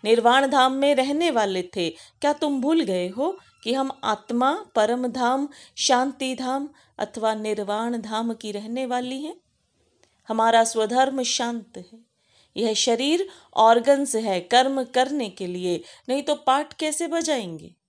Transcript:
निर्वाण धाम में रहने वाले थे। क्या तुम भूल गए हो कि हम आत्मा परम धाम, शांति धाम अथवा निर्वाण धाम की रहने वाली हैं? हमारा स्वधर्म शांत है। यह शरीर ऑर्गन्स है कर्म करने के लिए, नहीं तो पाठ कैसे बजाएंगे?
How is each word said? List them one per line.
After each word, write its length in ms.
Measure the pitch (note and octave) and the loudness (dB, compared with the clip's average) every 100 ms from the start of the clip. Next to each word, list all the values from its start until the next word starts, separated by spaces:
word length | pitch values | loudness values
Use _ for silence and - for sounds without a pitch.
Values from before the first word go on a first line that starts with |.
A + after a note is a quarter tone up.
निर्वाण 420 | G#3+ A#3 A#3 C4 C4+ | 6 6 8 6 4
धाम 260 | C#4 B3+ | 4 4
में 220 | C4+ C#4 | 4 2
रहने 360 | C#4 C4 C#4+ E4+ | 2 2 0 0
वाले 400 | B3 G3+ F#3 F3+ - | 2 0 -2 -6 -4
थे। 140 | E3+ | -4
क्या 420 | - - _ C#4+ | -6 -20 _ -2
तुम 280 | D4 D4+ C#4 | 0 -2 -2
भूल 200 | C4 E4 | 0 0
गए 280 | G#3+ F#3 F3+ | 0 -2 -4
हो 300 | F#3+ D4+ F#4+ _ _ | -4 -4 -6 _ _
कि 100 | A3 | -4
हम 260 | B3+ C4+ - | -2 -2 -4
आत्मा 640 | - G#3 - A#3+ C4 E4+ G#4 | -4 -4 -4 0 0 0 -4
परम 320 | - G#3+ A#3+ B3+ | 0 2 0 -4
धाम, 420 | B3+ B3 C4+ C#4+ - - - | -2 0 0 -4 -10 -20 -6
शांति 580 | - B3+ C4 C4+ C4 | 0 2 0 -4 -6
धाम 340 | B3+ B3+ C4+ C#4+ _ _ - | -4 -4 -6 -6 _ _ -8
अथवा 360 | G#3 - A3 | -8 -4 -2
निर्वाण 640 | A3 G#3+ G#3+ G3+ G#3 A#3 A#3+ | -2 -4 -4 -4 -4 -4 -6
धाम 340 | A3 A3 A#3 | -6 -4 -4
की 180 | A3+ G#3+ | -6 -8
रहने 340 | G3+ G#3+ A#3+ B3+ | -10 -8 -8 -4
वाली 360 | B3 B3 C4+ | -4 -6 -8
हैं? 180 | D4+ F4 _ _ _ _ _ _ _ _ _ | -10 -14 _ _ _ _ _ _ _ _ _
हमारा 360 | A3+ A3+ A3+ | 0 4 4
स्वधर्म 580 | A3+ A#3 G#3+ B3 C4+ C4+ | 4 0 0 2 2 0
शांत 500 | B3 - A#3+ A#3 G3+ - | -4 -4 -4 -6 -12 -18
है। 220 | F3+ A3+ _ _ _ _ _ - | -20 -20 _ _ _ _ _ -4
यह 180 | A3+ | -2
शरीर 540 | G#3+ - A#3 C4+ E4 F#4+ - _ - | 0 0 0 2 0 -2 -10 _ 4
ऑर्गन्स 600 | A3 A#3 A#3+ C#4 C#4 A3 | 6 6 4 2 2 -4
है 240 | A3 F#3 | -2 -4
कर्म 440 | F3+ A#3+ C4 C4+ | 2 4 4 0
करने 460 | B3+ B3+ C4 C#4+ A3 | -2 0 0 -2 -6
के 160 | F#3 F#3 | -8 -8
लिए, 360 | F3+ F3+ F3 - - - | -6 -4 -4 -6 -20 -6
नहीं 140 | C4+ | -4
तो 120 | C#4+ | -2
पाठ 380 | D4 - C4+ D4 | -2 2 0 0
कैसे 340 | - D#4 D4+ E4+ | -6 -4 -4 -4
बजाएंगे? 680 | E4 E4 C#4 F#3+ D#3+ - F3 | -4 -2 -2 -4 -12 -16 _